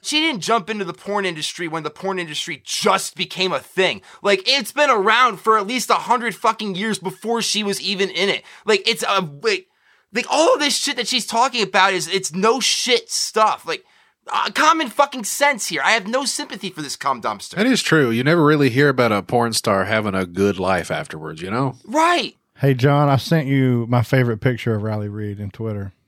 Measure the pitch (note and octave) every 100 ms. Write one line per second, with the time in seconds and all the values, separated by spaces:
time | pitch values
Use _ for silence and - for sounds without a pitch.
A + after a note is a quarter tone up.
0 | - D4+ D#4+ B3 D#3+ A3+ E3+ G#3+ G3 -
1 | - G3+ F#3+ D#3+ D3 - F3 D#3+ D3+ -
2 | F#3+ F#3+ E3+ D3 - D3 - - G#3 F#3+
3 | - - F#3 - F#3 D3 - - F#3 G#2+
4 | - - G#3 G3 G#3+ C#4 G#3 C#4 D4 A3+
5 | G3 A3+ B3+ F#3 A3 A3 G3+ B3+ - G3
6 | F#3 A#3+ A#3 F3 A3+ A3 G#3+ F3+ A3 G3
7 | F3+ F3+ G#3+ A#3 - - G3+ F#3+ F#3 G3
8 | F#3+ D3 G3 C#3 - - - G#3 G#3+ A3+
9 | B3+ G3 E3+ C#3+ A3+ F#3+ - _ _ _
10 | _ G#3+ - C#4+ D#4+ A4 D4 - - C4+
11 | A3 B3 - A3+ C4 B3 G3+ G3+ F#3+ F#3
12 | E3 F#3+ F#3 E3 G#3+ B3+ - - A#3 A#3+
13 | - - - A3 G#3+ C#3 - D#3+ _ _
14 | _ _ - - - G3+ D#4 D#4+ D4 -
15 | C#4+ C4+ G#3 - C#4+ B3+ - D#3 D3 A3
16 | G3 B3+ C4+ - C#4+ G#3 G3 D3+ C#3+ -
17 | C#3 B2 A2+ G2+ - - A#3 B3 - D#3+
18 | C3 A2+ C3+ E3+ D3 D3+ C#3 A#2+ C#3+ B2+
19 | A#2+ G2+ F#2 A#2+ A#2 A2 - G2 F#2+ A2
20 | G#2+ F#2+ F#2 F2 G2+ F#2 F#2 F#2 D#2+ D#2
21 | D#2 D#2+ D#2 D#2+ F2 A2+ C3+ A2 - C#4
22 | E4 F4 F#3 _ _ _ C#3 B2+ C#3 C#3+
23 | D3 C#3 - E3 C3+ C#3 C3 A#2+ A#2 B2
24 | A#2 C3+ A#2+ A2 C3 A#2 - G#2+ G#2+ G#2+
25 | G#2 G#2 G#2 G2+ G2+ - A2+ G#2 G2 _